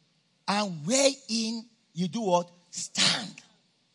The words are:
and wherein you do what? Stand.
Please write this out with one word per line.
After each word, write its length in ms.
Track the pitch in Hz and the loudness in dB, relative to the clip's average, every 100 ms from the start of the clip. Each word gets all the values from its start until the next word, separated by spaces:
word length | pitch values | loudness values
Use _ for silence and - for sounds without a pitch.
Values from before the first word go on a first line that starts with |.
| _ _ _ _ - | _ _ _ _ -2
and 360 | 202 208 165 | -2 -2 -4
wherein 800 | 151 262 277 277 - 226 220 226 220 _ _ | 0 4 4 2 -6 -4 -4 -6 -12 _ _
you 140 | 262 277 | -4 -2
do 140 | 226 | -2
what? 280 | 208 175 175 - _ | 2 2 0 -12 _
Stand. 640 | - - - - - 220 - - _ _ _ _ | -10 -8 0 0 0 -6 -14 -20 _ _ _ _